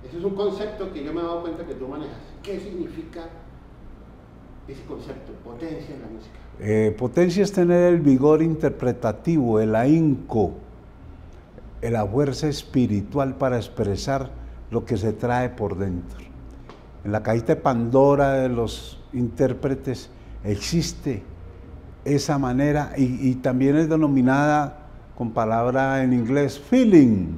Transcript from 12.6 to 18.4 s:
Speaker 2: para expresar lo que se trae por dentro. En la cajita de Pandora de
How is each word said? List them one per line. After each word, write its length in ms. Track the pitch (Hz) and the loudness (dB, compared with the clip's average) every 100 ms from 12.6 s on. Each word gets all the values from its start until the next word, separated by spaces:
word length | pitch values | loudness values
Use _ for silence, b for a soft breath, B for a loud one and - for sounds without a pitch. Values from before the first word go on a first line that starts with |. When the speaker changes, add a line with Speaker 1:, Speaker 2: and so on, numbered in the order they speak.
| - 139 117 101 101 143 135 127 | -2 0 2 0 -2 -2 -2 -2
Speaker 2:
para 180 | 135 120 | -2 0
expresar 760 | 104 - 101 98 - 135 131 - B B - | -4 -4 -2 -2 -2 -4 -4 -12 B B -6
lo 120 | 117 - | -6 -2
que 120 | 117 | -2
se 160 | 107 | -2
trae 360 | 107 120 123 123 | -2 -2 0 -2
por 280 | 123 101 92 | -4 -4 -2
dentro. 420 | 98 87 - - - - - B B B B - 104 | -4 -4 -8 -16 -16 -18 -18 B B B B -12 -4
En 60 | |
la 100 | 107 | -2
cajita 320 | 110 117 117 147 | 0 0 0 0
de 60 | |
Pandora 720 | 143 120 117 131 139 143 139 | 2 0 2 6 6 6 2
de 160 | 135 | 2